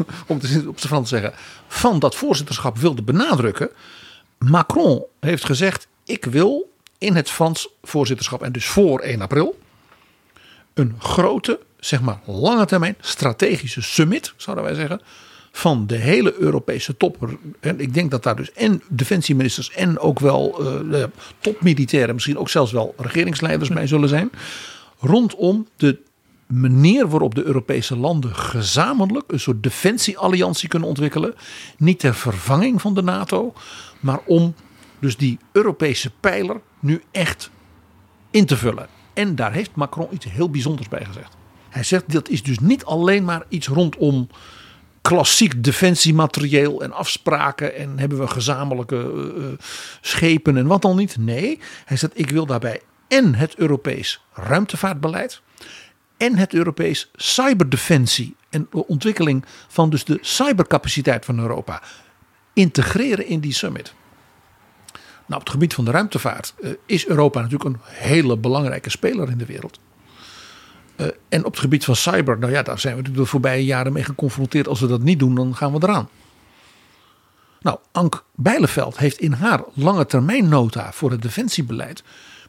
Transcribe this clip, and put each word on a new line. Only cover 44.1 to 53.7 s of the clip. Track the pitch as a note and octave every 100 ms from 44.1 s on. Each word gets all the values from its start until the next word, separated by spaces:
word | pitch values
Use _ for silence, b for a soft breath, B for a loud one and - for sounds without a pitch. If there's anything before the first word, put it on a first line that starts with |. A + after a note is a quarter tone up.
| C3+ B2 B B B B B B _
klassiek | - F3 C#3 - G#3 B2
defensiematerieel | C3 - F#3 E3+ D#3+ D#3 D#3 - C#3+ C#3+ D3 C#3+
en | C3+
afspraken | D#3+ D3 - - D3 C#3+ - D3 C#3
en | C#3+ C3+
hebben | C#3 C#3
we | C3
gezamenlijke, | B2 A#2+ C3+ C#3+ B2 A#2 B2 B2 C#3+ C#3+ F3
eh, | C3+
eh, | C3+ B B B B
schepen | - - E3 D#3+ D#3 C3+
en | C3+
wat | G3
dan | F#3+ F#3
niet." | G3+ A2+
Nee, | A2 A#2+ A3 D#4+ B B -
hij | C3+
zegt: | D#3+ -
"Ik | C#3+
wil | D#3 D3
daarbij | B2 A#2 C3 - _ -
en | C4+ A3 A2+
het | D#3 -
Europees | D#3+